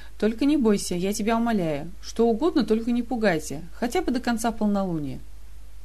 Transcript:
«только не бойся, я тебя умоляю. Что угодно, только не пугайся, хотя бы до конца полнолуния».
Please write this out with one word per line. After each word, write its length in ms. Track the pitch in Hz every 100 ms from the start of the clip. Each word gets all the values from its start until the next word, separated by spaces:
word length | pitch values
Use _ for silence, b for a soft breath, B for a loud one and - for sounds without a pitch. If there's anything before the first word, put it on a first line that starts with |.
| B -
«только 260 | 214 233
не 120 | 285 302
бойся, 400 | 220 202 - 175
я 160 | 190
тебя 240 | 208 214 226
умоляю. 520 | 233 214 165 143 165 -
Что 260 | - - 233
угодно, 380 | 220 330 320
только 260 | 226 220 226
не 140 | 240
пугайся, 580 | 240 254 214 160 - 139 170
хотя 280 | - 247 359
бы 80 | 349
до 80 | 247
конца 320 | 247 233 240
полнолуния». 720 | 220 208 202 190 165 139 117 - - - - - -